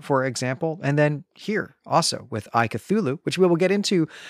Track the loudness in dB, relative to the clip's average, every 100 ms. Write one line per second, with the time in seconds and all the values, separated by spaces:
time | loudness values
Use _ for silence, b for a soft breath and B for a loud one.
0 | -2 -2 0 -4 -4 -4 -6 -4 -2 2
1 | 2 0 -8 -12 -6 -6 -6 _ -2 0
2 | 0 -4 -8 -10 -2 0 0 -2 -2 0
3 | 0 -2 -4 2 4 4 2 0 0 0
4 | 0 B B